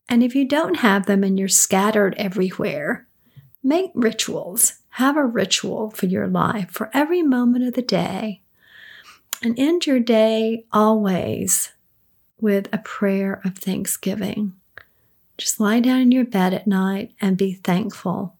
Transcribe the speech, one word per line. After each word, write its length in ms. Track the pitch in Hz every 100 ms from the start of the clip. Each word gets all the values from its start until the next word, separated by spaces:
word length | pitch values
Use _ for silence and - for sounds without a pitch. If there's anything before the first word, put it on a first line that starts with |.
| -
And 160 | 240
if 120 | 247
you 120 | 269 269
don't 340 | 285 - 220
have 260 | 226 196 196
them 180 | 196
and 140 | 196 190
you're 100 | 190
scattered 680 | - - 190 208 214 196 -
everywhere, 880 | 202 196 185 - 151 147 156 247 - _ _ - _ _
make 280 | 262 330 370
rituals. 840 | 240 226 - - - 175 208 - - _
Have 260 | - 262 294
a 80 |
ritual 640 | 262 226 196 - 185 190 220
for 120 | -
your 220 | 185 185 185
life 440 | 180 180 214 180
for 200 | - -
every 300 | 269 302 359
moment 420 | 302 247 240 247
of 80 | 247
the 80 | 247
day. 600 | 247 180 175 190 220 190 _ _ _ - - - - - _ -
And 160 | 226 233
end 280 | 285 349 302
your 140 | 262
day 680 | 233 220 220 220 220 226 -
always 1000 | 214 214 220 196 180 - 110 190 - - _ _ _ _ _ _ _
with 300 | 214 196 196
a 60 | 208
prayer 640 | - - 202 196 196 196 190
of 100 | 190
thanksgiving. 960 | 185 185 202 - - 214 202 214 202 - _ - - _ _ _ _ -
Just 220 | - -
lie 220 | 208 233
down 200 | 247 254
in 120 | 247
your 120 | 254
bed 300 | 233 190 185
at 120 | 185 208
night 460 | 190 190 196 233 -
and 160 | 196 185
be 180 | 196
thankful 840 | 185 - 180 214 - 185 185 185